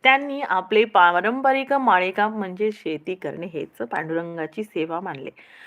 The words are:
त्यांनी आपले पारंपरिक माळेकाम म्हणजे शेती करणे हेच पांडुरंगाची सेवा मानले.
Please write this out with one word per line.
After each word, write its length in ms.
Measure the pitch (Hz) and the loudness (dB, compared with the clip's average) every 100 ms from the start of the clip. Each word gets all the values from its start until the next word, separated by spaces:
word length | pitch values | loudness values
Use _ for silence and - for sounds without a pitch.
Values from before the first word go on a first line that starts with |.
त्यांनी 380 | 262 269 285 277 | 2 2 0 -6
आपले 420 | 285 185 185 220 | -2 -2 2 2
पारंपरिक 880 | 226 208 175 175 196 254 269 269 269 | 4 6 6 6 0 0 2 2 0
माळेकाम 640 | 277 254 185 185 190 208 220 | 0 4 4 2 0 -2 -2
म्हणजे 320 | 190 185 214 | -8 -2 -4
शेती 420 | 208 160 151 156 | -2 -6 -6 -6
करणे 320 | 185 156 156 180 | -8 -8 -8 -10
हेच 300 | 165 101 - | -8 -10 -10
पांडुरंगाची 880 | - - 156 165 170 170 160 - | -6 -6 -4 -4 -4 -8 -8 -8
सेवा 360 | 214 175 160 165 | -8 -6 -4 -6
मानले. 300 | 190 139 - - - - | -8 -10 -14 -16 -20 -20